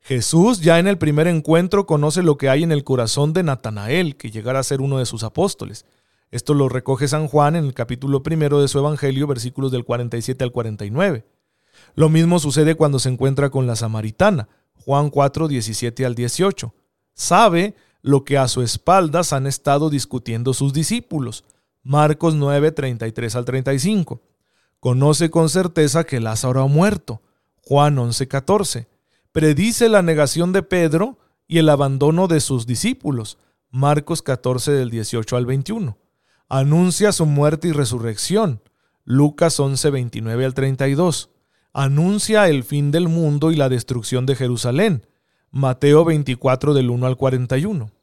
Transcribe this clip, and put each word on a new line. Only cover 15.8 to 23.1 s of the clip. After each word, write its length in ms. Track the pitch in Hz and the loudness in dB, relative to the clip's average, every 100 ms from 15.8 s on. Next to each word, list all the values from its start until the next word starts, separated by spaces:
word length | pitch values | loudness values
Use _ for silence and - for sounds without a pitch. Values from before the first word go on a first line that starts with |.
| 120 117 | -6 -4
al 100 | 131 | -4
dieciocho. 600 | 120 120 - 190 - 120 _ _ _ _ | -2 -4 0 -2 -2 -12 _ _ _ _
Sabe 600 | - - 175 226 170 202 - _ _ | -10 2 4 6 4 -2 -6 _ _
lo 240 | - 139 | 0 0
que 140 | 135 139 | 2 0
a 100 | 131 | 0
su 140 | - | -2
espaldas 680 | 120 - - 190 170 160 165 | -4 -4 2 4 4 0 -2
han 140 | 139 135 | -2 -2
estado 440 | 135 - 143 156 | -4 0 2 2
discutiendo 640 | 143 - 127 117 113 123 | -2 -4 -8 -6 -4 -2
sus 180 | 127 139 | -2 0
discípulos. 720 | 139 151 233 - 160 120 107 _ _ _ _ | 0 -2 -4 -4 -8 -6 -10 _ _ _ _
Marcos 520 | 131 143 151 151 165 | -2 2 2 2 0
nueve, 380 | 156 143 143 151 | 0 0 2 0
treinta 340 | 160 135 120 | 0 -6 -4
y 60 | 113 | -8